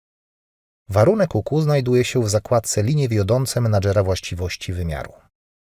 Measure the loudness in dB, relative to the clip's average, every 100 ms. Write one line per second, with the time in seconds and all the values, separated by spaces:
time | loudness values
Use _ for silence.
0 | _ _ _ _ _ _ _ _ -4 2
1 | 4 4 0 -2 -2 -2 2 0 2 2
2 | 2 0 0 -2 0 -2 0 -2 0 0
3 | 2 0 2 0 0 -2 2 2 2 0
4 | 0 -2 -4 -6 -6 -8 -8 -6 -6 -6
5 | -10 -16 _ _ _ _ _